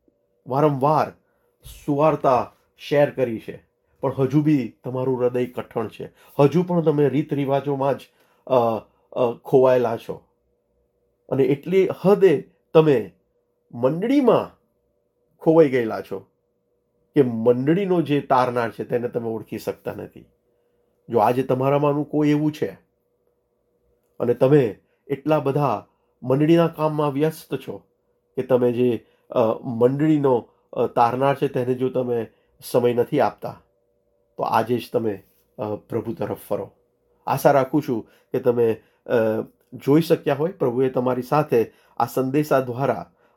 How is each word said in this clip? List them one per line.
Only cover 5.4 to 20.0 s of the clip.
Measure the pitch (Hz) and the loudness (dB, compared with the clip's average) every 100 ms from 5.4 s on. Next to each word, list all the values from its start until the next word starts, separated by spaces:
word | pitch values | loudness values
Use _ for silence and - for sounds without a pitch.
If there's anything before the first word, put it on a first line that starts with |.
| 123 | -4
કઠણ | 113 - 120 107 | -8 -10 -8 -8
છે, | - 92 _ _ - | -10 -18 _ _ 2
હજુ | 143 160 | 2 2
પણ | 180 175 | 0 0
તમે | 156 147 143 | 0 2 2
રીત | 135 151 | 0 -2
રિવાજોમાં | 143 135 139 139 139 139 123 | -4 -2 -2 -2 -2 -2 -2
જ, | - _ _ _ - | -8 _ _ _ -2
અ, | 131 117 110 - _ _ | 0 2 -2 -8 _ _
અ, | - 120 | -4 -4
ખોવાયેલા | - - 139 131 127 117 113 | -4 0 4 4 4 0 -4
છો, | - 85 _ _ _ _ _ _ _ _ _ _ - | -8 -16 _ _ _ _ _ _ _ _ _ _ -4
અને | 135 | 0
એટલી | 135 143 - 190 180 - 180 | 2 0 0 0 0 0 2
હદે | 202 185 139 - _ _ | 4 4 2 -4 _ _
તમે | 160 156 127 95 - _ _ _ _ _ | 2 4 2 -2 -12 _ _ _ _ _
મંડળીમાં | 120 127 165 233 285 240 143 95 - _ _ _ _ _ _ _ _ | -4 -2 -2 0 2 4 2 0 -10 _ _ _ _ _ _ _ _
ખોવાઈ | 165 165 147 | 4 6 6
ગયેલા | 127 110 98 | 4 -2 -4
છો | - 95 - _ _ _ _ _ _ _ _ 147 | -8 -12 -14 _ _ _ _ _ _ _ _ 0
કે | |
મંડળીનો | 123 113 117 123 135 175 196 180 | 2 2 0 2 0 0 0 0
જે | 143 143 | 0 -2
તારનાર | - 131 123 120 113 | 0 2 2 -2 -4
છે, | - | -6
તેને | 107 123 117 | -6 -4 -4
તમે | 123 117 | -6 -6
ઓળખી | 113 - 110 | -8 -10 -10
શકતા | - - - | -8 -10 -10
નથી. | 101 | -12